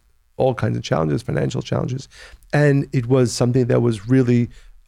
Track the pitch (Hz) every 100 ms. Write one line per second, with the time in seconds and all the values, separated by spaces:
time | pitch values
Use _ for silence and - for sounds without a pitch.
0 | _ _ _ - 131 117 110 117 - 143
1 | 160 135 - 151 135 123 - 117 123 131
2 | - - - - - 147 147 139 139 139
3 | 117 131 120 - 123 127 123 127 120 110
4 | 110 131 120 120 120 - - -